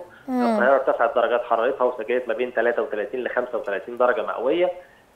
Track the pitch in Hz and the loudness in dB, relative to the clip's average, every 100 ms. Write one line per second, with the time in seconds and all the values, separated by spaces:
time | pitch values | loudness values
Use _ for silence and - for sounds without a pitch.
0 | 175 - - 254 240 220 123 135 143 135 | -10 -14 -6 0 2 4 4 4 4 2
1 | 117 127 117 120 - 113 117 143 123 120 | 2 2 2 2 0 0 2 2 0 0
2 | 110 123 123 113 123 120 117 117 113 104 | -2 -2 -2 -2 -2 0 0 0 -2 -4
3 | 101 127 117 - 120 113 - 98 107 120 | -4 -4 -4 -2 -2 -4 -4 -6 -6 0
4 | 123 107 98 92 120 165 180 180 - - | 2 2 -2 -2 0 0 0 -2 -12 -20
5 | _ | _